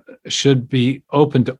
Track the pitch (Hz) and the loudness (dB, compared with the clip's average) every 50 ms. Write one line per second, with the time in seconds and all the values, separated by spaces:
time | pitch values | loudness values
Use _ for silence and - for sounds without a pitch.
0 | _ - - _ _ - - - - 139 135 127 120 - - 131 120 127 139 - | _ -20 -20 _ _ -10 -10 0 2 2 2 2 0 -4 -2 -2 -2 -2 -4 -6
1 | _ _ - 143 151 143 143 135 117 127 123 | _ _ 0 0 0 2 2 0 0 0 -4